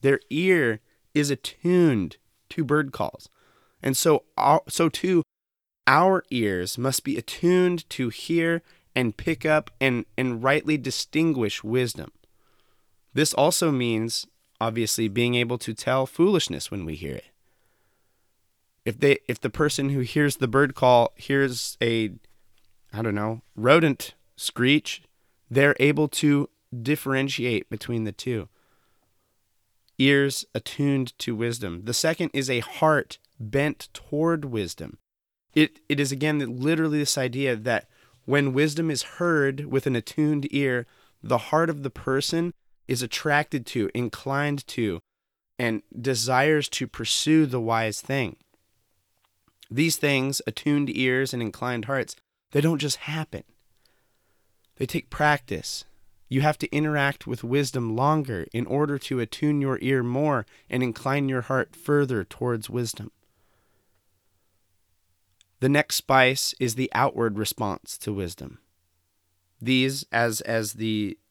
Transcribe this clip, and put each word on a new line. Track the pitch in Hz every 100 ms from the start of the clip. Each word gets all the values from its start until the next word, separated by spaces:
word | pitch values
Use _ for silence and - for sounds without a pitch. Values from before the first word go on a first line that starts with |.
Their | 135 139 -
ear | 139 185 175 123 107 _ _ _
is | 151 143
attuned | 135 - - 175 180 170 117 85 - _ _ -
to | -
bird | 127 151 139
calls. | - 90 - - _ _ _ _ _
And | 135 131
so, | 170 151 - -
our, | 135 151 -
so | - 165
too, | - 180 175 - _ _ _ _ _ -
our | 139 185 190 -
ears | 123 107 92 90 -
must | 131 131
be | - 107
attuned | - - 170 180 180 175 -
to | - 123
hear | - - 170 165 165 _ _ _
and | - 120 -
pick | - 160
up | 156 151 - -
and, | 135 120 - -
and | 131 117
rightly | 131 147 - 151
distinguish | 131 - - 151 165 135 107 -
wisdom. | 104 123 123 - 76 _ _ _ _ _ _ _ _ _ _
This | 127 151
also | - 147 - 165
means, | 135 120 110 113 - - _ _ -
obviously, | 113 113 110 - 113
being | 101 120 123
able | 120 123
to | -
tell | 110 - 131 131
foolishness | - 180 185 - 73 -
when | 101
we | 80 76
hear | 76
it. | 65 - _ _ _ _ _ _ _ _ _ _ _ _ _ _ _
If | 110 117
they, | 139 139 -
if | -
the | -
person | - 151 - 139
who | 139
hears | 123 151 147 -
the | 127
bird | 131 143 -
call | 127 123 117 -
hears | - 139 135 123 - -
a, | 120 113 110 - _ _ _ _ _ _ _
I | 104
don't | 113 104
know, | 107 117 - -
rodent | 120 160 160 - - - _ -
screech, | - - 127 147 - - _ _ _ _ -
they're | 123 143 -
able | 139 147 151
to | - 151 143 143 _ - 123
differentiate | 117 151 139 131 135 135 120 110 -
between | 107 - 117
the | 110
two. | 95 - 117 85 _ _ _ _ _ _ _ _ _ _ _ _ _ _ -
Ears | 135 139 139 - -
attuned | - - - 143 139 123 -
to | -
wisdom. | 110 117 117 104 85 107
The |
second | 117 160 170 165
is | - 131
a | 123
heart | - - 156 147 - - _ -
bent | 110 139 147 - -
toward | - - 147 165 165
wisdom. | 143 113 90 - 71 - _ _ _ _ _
It, | 156 151 _ -
it | 143
is, | 139
again, | 135 151 151 123 123
literally | 139 160 160 147
this | 143 -
idea | 127 123 139 117
that | 113 110 - _ _ _ -
when | 143 139
wisdom | 131 156 147 160
is | 139
heard | - - 175 160 139 135
with | 147 139 139
an | 120
attuned | - - 151 147 139
ear, | 139 135 123 117 _ _ _
the | 107 120
heart | - 156 165
of | 147
the | 135
person | - - 135 - 165 175 - _ _ -
is | 120
attracted | - - 156 147 151 143 113
to, | 123 101
inclined | 120 120 - 135 139 147 143 -
to, | - 110 82 _ _ _ _ _ -
and | 120 113 - -
desires | 123 123 117 127 147 151 143
to | - 131
pursue | - 113 - 151 160 151
the | 127
wise | 113 113 113 104
thing. | - 135 107 - _ _ _ _ _ _ _ _ _ _ _ _ -
These | 113 165 -
things, | 147 135 135 135 -
attuned | - 151 143 139
ears | - 127 127 135
and | 123
inclined | 110 - 123 120 107
hearts, | 135 - - _ _ _
they | 147
don't | 156 156
just | 143 -
happen. | - 156 156 90 - _ _ _ _ _ _ _ _ _ _ _ _ -
They | 135
take | 165 -
practice. | - 147 143 - 92 - - - _ - _ -
You | 131
have | 151 151
to | -
interact | 147 151 151 139 - -
with | 120
wisdom | 120 139 139 131 117 110
longer | 139 156 131 101 -
in | 120 -
order | 135 147 143
to | - 127
attune | 113 - 151 147
your | 139 131
ear | 127 131
more | 120 127 151 135 - _ -
and | 127
incline | 127 110 131 143 139
your | 131
heart | 117 131 -
further | - - 147 139 117
towards | 95 - 123 117 -
wisdom. | 120 117 - 104 _ _ _ _ _ _ _ _ _ _ _ _ _ _ _ _ _ _ _ _ _ _ _ _ -
The | 131
next | 143 147 -
spice | - 135 127 135 - -
is | 127 113
the | 131
outward | 107 135 - 117 104
response | 104 - 107 90 - -
to | -
wisdom. | 98 90 - 69 - _ _ _ _ _ _ _ _ _ -
These, | 113 131 131 135 -
as, | - 117 107
as | - 113 107
the | 107 110 107 101 - _